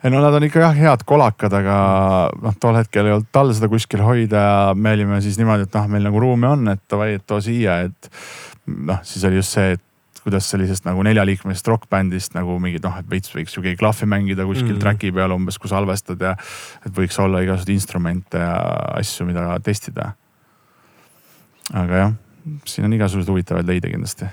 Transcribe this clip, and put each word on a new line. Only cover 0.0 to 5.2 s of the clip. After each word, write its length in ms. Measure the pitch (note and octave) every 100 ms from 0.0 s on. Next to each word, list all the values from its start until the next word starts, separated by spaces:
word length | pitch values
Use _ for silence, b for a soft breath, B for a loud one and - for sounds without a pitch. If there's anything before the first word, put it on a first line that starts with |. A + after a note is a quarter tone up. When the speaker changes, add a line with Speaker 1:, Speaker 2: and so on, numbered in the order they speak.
Speaker 1:
Ei 60 | B2+
no 80 | C3+
nad 140 | D3
on 80 | D3
ikka 160 | D3 E3
jah, 140 | E3 D3
head 280 | D#3+ B2 -
kolakad, 460 | D3 B2 - G#2
aga 220 | G2+ G2 G2+ G2 F#2+ F#2+ F#2 F2+ -
noh, 100 | A2+ G2+
tol 140 | A#2+ A2+
hetkel 300 | A2+ G#2 G#2
ei 60 |
olnud 160 | G#2+ G#2+
tal 220 | C#3 C#3
seda 160 | G#2+ A2
kuskil 300 | A2+ - G#2
hoida 320 | G#2+ B2 A2 G#2+
ja 380 | G2+ G2+ G2
me 180 | G2 A2
olime 280 | G#2+ G2+ G2+